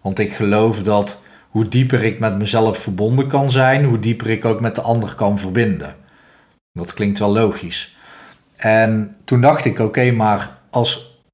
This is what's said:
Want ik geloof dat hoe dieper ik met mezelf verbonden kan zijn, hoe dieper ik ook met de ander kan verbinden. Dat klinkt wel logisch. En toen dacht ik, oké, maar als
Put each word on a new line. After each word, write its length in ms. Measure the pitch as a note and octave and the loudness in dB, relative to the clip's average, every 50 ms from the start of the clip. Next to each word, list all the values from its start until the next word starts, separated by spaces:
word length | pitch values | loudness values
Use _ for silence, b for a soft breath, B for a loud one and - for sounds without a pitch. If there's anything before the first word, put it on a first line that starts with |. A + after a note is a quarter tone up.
Want 180 | _ G2 G2 - | _ -6 -2 -2
ik 140 | G#2+ F#2 - | -4 -4 -2
geloof 500 | - A2 G2+ G#2 G#2+ A2 A2+ G#2+ G#2 F#2+ | -2 0 2 2 4 2 2 0 -2 -2
dat 400 | G#2 G#2 G2+ G2+ G2+ - B B B B B B B | 0 0 0 0 -2 -8 B B B B B B B
hoe 180 | _ A2 A2+ | _ -4 -2
dieper 360 | G2 G#2 B2 C3 B2+ C3+ B2+ C3 | 0 2 0 2 2 0 0 0
ik 160 | A2+ G2+ - | -2 -2 -2
met 180 | A2 A2 G2 | -4 -2 -2
mezelf 400 | G2+ G#2+ G#2 A#2 A2+ A2 A2 G2 | -2 -2 0 2 2 2 2 0
verbonden 500 | - - A2+ F#2+ F2+ G#2 A2 B2 C3+ C3+ | -2 -6 -6 -4 -2 -2 0 0 0 0
kan 240 | C3+ D3 C#3 C#3 C3+ | 0 0 0 0 2
zijn, 340 | B2 C3+ B2+ C3 C3+ C3+ C#3+ | 2 4 4 4 4 4 2
hoe 140 | C3+ A2+ G#2+ | 2 2 0
dieper 300 | G#2 A2+ A2+ - - A2 | 0 -2 -2 -2 -2 -2
ik 160 | A2+ G#2+ - | -2 0 0
ook 140 | A#2 A2 A#2 | -2 0 0
met 160 | A#2 A2+ - | -2 -4 -4
de 60 | - | -4
ander 340 | - A#2 A#2 A#2 G#2+ G2 - | -2 0 0 0 -2 -4 -4
kan 240 | - A2 G2+ G#2 G2+ | -2 0 0 0 -2
verbinden. 560 | G2 F#2+ F#2 A#2+ A#2 G#2+ F#2+ C#2+ C#2 D2 - - b b b b b b b b b b b b _ _ | -4 -2 -2 0 0 0 -2 -4 -6 -12 -14 -18 b b b b b b b b b b b b _ _
Dat 220 | _ E2+ F2 F2 - | _ -12 -12 -10 -6
klinkt 260 | - G#2+ G2+ G2+ G2+ | -2 -2 -2 0 0
wel 120 | G#2 G2+ | 0 2
logisch. 680 | G2+ A2 A2+ G2+ - - - E2+ - - - B B B B B B B B B B B B _ _ | 4 4 2 2 0 -4 -10 -10 -10 -10 -10 B B B B B B B B B B B B _ _
En 600 | - - A2 A2 A2 A2+ A2 A2 G#2+ G#2+ G2+ - _ - | -4 0 2 4 4 4 2 2 -2 -2 -6 -10 _ -4
toen 180 | - C3 B2 | 0 2 4
dacht 240 | A#2+ C#3+ D#3 - - | 4 4 4 4 0
ik, 140 | A#2+ - - | -2 0 0
oké, 320 | A2+ G#2+ - C3 B2+ B2 | -2 -2 0 2 2 2
maar 460 | A#2+ A2+ A2 G#2+ G#2 G2+ - - - - _ _ | 2 2 2 0 0 -2 -4 -10 -14 -20 _ _
als 540 | - B2 A#2 - - - - - _ _ _ _ | -2 -2 0 0 -4 -6 -10 -20 _ _ _ _